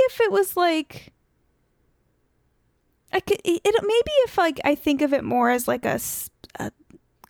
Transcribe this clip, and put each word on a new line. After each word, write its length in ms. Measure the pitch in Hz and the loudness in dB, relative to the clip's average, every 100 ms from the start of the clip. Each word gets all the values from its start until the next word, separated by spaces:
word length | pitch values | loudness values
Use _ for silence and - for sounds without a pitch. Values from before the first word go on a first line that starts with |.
| 523 | 2
if 120 | - | 2
it 100 | 440 | 2
was, 240 | 392 381 - | 2 0 0
like, 560 | 349 320 302 - - _ _ _ _ _ _ _ _ _ _ _ _ _ _ _ _ _ _ _ _ | 2 0 -4 -12 -20 _ _ _ _ _ _ _ _ _ _ _ _ _ _ _ _ _ _ _ _
I 80 | 370 | -2
could, 180 | - 403 | 0 -2
it, 160 | - 339 | 0 0
it, 100 | 403 440 | 2 2
maybe 280 | 403 453 539 587 | 2 0 2 2
if, 120 | 480 - | 2 2
like, 240 | 339 277 | 0 0
I 100 | - | -2
think 260 | 294 - 277 | 0 0 0
of 100 | 294 | 2
it 100 | 277 | 0
more 280 | 220 240 240 | 0 0 2
as, 180 | 247 247 | 0 -2
like, 160 | 247 | -2
a 60 | - | -2
s-, 400 | - - - - _ - - | -4 -6 -10 -12 _ -18 -12
a 140 | - - _ - _ _ - | -12 -14 _ -20 _ _ -12